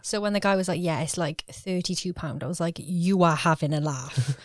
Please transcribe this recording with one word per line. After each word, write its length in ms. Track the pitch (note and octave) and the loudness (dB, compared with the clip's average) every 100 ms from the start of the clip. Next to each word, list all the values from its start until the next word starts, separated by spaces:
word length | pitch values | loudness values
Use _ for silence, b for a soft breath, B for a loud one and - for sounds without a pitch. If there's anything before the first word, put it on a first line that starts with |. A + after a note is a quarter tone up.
So 180 | - G#3 | -4 -2
when 140 | G#3 | 0
the 80 | G#3 | 2
guy 160 | G3 F#3+ | 2 2
was 100 | F#3 | 2
like, 140 | E3 | 0
"Yeah, 180 | F3 D#3 | 0 -2
it's, 160 | D#3 - | -2 -2
like, 280 | D#3 D#3+ - | -2 -4 -10
thirty-two 640 | - - F3+ F3 F3+ F3+ | -12 -4 -2 -2 -4 -4
pound," 300 | F3 D#3 C#3+ | -6 -6 -6
I 40 | - | -6
was 120 | F3 | -2
like, 160 | E3+ E3+ | -2 -4
"You 420 | C#3+ F3 F3 G3 | -4 0 2 6
are 140 | E3+ D3+ | 6 6
having 360 | F3 D#3+ D3+ | 2 2 2
a 60 | D3+ | 0
laugh." 580 | D3+ C3+ B2+ - B2 C3+ | 0 -2 -4 -2 -2 -4